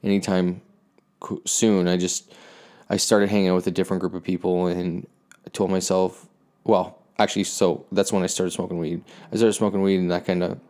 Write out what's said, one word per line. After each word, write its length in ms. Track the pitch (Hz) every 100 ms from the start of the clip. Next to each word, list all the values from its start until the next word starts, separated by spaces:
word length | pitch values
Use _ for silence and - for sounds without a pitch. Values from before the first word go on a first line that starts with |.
anytime 580 | 104 101 95 92 90 90 - _ _ _ _ _
co-, 220 | - 107 -
soon. 420 | - 113 98 90
I 100 | 90
just, 360 | 90 - - - - - - - -
I 80 | -
started 320 | - 107 101
hanging 200 | 104 95
out 60 | 92
with 120 | 92
a 40 |
different 280 | 87 92 95
group 140 | 90
of 100 | 90
people, 440 | - 92 95 90 90
and 380 | 87 90 85 - _ _ - -
I 40 |
told 200 | - 95
myself, 580 | 95 90 92 92 - - _ _ _
well, 340 | - 104 92 - _ -
actually, 240 | 104 -
so 420 | 95 - 92 76 -
that's 200 | 98 98
when 120 | 101
I 40 | 90
started 240 | - 92
smoking 280 | - 90 87
weed. 240 | 80 85 - - -
I 40 | 110
started 180 | 113
smoking 300 | 104 107 98
weed, 140 | 98 95
and 120 | 90
that 160 | 87 -
kinda 320 | 90 87 - -